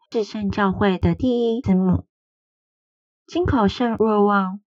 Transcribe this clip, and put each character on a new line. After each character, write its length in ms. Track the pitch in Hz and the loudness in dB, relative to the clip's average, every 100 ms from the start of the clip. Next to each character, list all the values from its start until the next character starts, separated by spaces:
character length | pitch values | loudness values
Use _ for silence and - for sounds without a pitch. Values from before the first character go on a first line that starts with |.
| _ | _
至 120 | 240 | -6
圣 280 | 208 220 202 | -4 -4 -6
教 200 | 190 196 | -2 -2
会 280 | 185 202 180 | 0 0 0
的 160 | 175 170 | 0 0
第 420 | 254 240 233 226 | 0 0 0 -2
一 40 | |
子 120 | 240 | 0
母。 320 | 185 185 175 - _ _ _ _ _ _ _ _ _ _ _ - | 2 2 0 -4 _ _ _ _ _ _ _ _ _ _ _ -10
金 220 | 330 359 | -4 0
口 200 | 262 202 | 2 2
圣 280 | - 240 226 | 0 -2 0
若 280 | 220 208 | 0 2
望 380 | 202 202 190 202 | 2 2 -2 -6